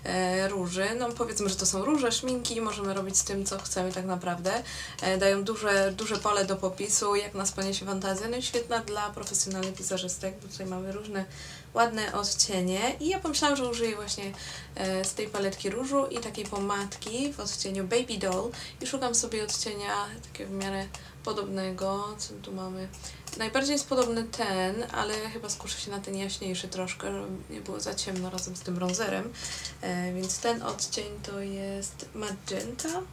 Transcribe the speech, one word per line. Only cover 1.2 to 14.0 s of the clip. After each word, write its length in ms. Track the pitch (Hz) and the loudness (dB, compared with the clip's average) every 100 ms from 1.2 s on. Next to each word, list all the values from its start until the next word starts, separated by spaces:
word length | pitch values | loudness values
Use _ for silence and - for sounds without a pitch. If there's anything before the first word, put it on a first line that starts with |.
| 233 202 202 | 0 2 2
że 80 | 190 | 4
to 100 | 190 | 4
są 180 | 190 | 4
róże, 280 | 220 302 240 | 4 6 6
szminki, 480 | 226 254 254 233 226 | 4 2 0 0 0
możemy 340 | 220 208 196 | 0 0 0
robić 220 | 196 190 190 | 0 2 2
z 80 | |
tym, 200 | - 196 | 2 0
co 140 | 190 196 | 0 -2
chcemy 340 | - 190 185 | -2 0 0
tak 120 | 185 | 0
naprawdę. 580 | 185 180 180 175 180 226 247 - - - | 0 0 0 0 0 0 -2 -8 -8 -2
E, 160 | 185 190 | 2 6
dają 260 | 196 196 | 6 6
duże, 480 | 196 220 208 196 196 | 2 2 6 6 6
duże 240 | 190 220 202 | 4 0 2
pole 280 | 208 202 | 4 4
do 120 | 190 190 | 4 2
popisu, 600 | 185 185 208 - 208 202 | 0 0 2 4 4 2
jak 180 | 208 | 2
nas 180 | 196 190 | -2 -2
poniesie 340 | - 196 196 190 | 0 0 0 -2
fantazja. 420 | 196 196 190 226 | 0 0 0 0
No 80 | 247 | -2
i 60 | |
świetna 360 | 254 247 233 233 | 0 0 2 0
dla 320 | 214 208 208 | 0 -2 -2
profesjonalnych 640 | 208 196 196 196 190 190 | -4 0 2 2 0 -2
wizerzystek, 600 | 190 190 190 180 - 190 196 | -2 -2 -2 -2 -4 -4 -6
bo 60 | 196 | -12
tutaj 180 | - 190 | -8 -4
mamy 260 | 185 190 | -4 -4
różne 320 | 202 214 196 190 - - - - | -6 -4 -4 -4 -8 -12 -14 -2
ładne 380 | 226 233 220 214 | 4 4 4 0
odcienie. 840 | 202 202 - - 185 180 185 240 - | 0 0 4 4 4 2 4 2 2
I 80 | 302 | 0
ja 100 | 381 | 2
pomyślałam, 380 | 339 285 294 269 | 2 4 4 4
że 120 | 247 | 2
użyję 280 | 233 226 | 2 0
właśnie, 360 | 208 | 0